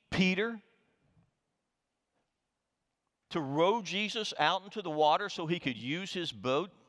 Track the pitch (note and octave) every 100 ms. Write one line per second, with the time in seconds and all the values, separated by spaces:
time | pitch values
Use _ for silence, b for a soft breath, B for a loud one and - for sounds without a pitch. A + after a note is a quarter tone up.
0 | _ - F#3 F#3 A3+ A3+ - _ _ _
1 | _ _ _ _ _ _ _ _ _ _
2 | _ _ _ _ _ _ _ _ _ _
3 | _ _ _ F3 C#3 C#3+ F3 A#3 F3+ F#3
4 | G#3 A3+ G#3+ - D3+ F#3 G3 A3 F3 D3+
5 | D3+ E3 G3+ - D#3+ E3+ C#3+ A2+ A#2 E3
6 | F#3+ F#3 E3+ A2 B2 C3+ G3 -